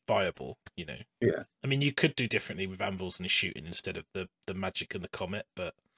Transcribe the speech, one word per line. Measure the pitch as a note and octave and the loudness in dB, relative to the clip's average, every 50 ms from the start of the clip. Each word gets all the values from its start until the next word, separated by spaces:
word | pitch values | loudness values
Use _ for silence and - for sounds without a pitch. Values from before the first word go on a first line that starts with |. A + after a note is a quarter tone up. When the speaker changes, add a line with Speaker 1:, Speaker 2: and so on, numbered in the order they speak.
| _ | _
Speaker 1:
viable, | - A2 G#2 G2 F2 D#2+ - B1+ - - - - - - | 2 4 4 4 2 0 -2 -6 -10 -10 -12 -16 -14 -12
you | - E2 | -10 -10
know. | D2+ B1 - - - _ _ | -8 -10 -10 -12 -16 _ _
Speaker 2:
Yeah. | B2 G#2+ D#2 - - - _ _ - | 4 4 4 2 -2 -8 _ _ -2
Speaker 1:
I | |
mean, | C3+ C#3 C3+ | 0 2 4
you | C#3+ C#3+ C3+ | 4 2 4
could | - - D#3 - | 4 4 4 4
do | - B2 | 2 2
differently | A2+ - G#2 - - - E2+ G2 | 2 2 0 0 -2 -4 -4 -4
with | F#2+ F#2+ F#2 | -4 -2 -2
anvils | G2 G2+ G2 F#2 F#2 F2+ - - | -2 -2 -2 -2 -4 -4 -4 -4
and | F2+ F2+ | -2 2
shooting | - - - F2+ - A#1+ D2+ | 2 2 2 0 -2 -6 -8
instead | E2 F2 - - F#2+ F2 | -4 -4 -2 -2 -2 -4
of | E2 D#2+ _ - | -6 -8 _ -6
the, | F#2+ F2+ - _ _ _ | -6 -6 -6 _ _ _
the | - F#2+ | -6 -4
magic | F#2+ F#2+ F#2 - - G3 - - | -2 -2 -2 -2 -2 -4 -4 -6
and | - E3+ | -6 -6
the | - | -8
comet, | - - G3 F2+ C#3 - - _ _ | -6 -6 -4 -4 -4 -6 -8 _ _
but | - F#3 E3 - _ _ _ _ | -6 -6 -6 -6 _ _ _ _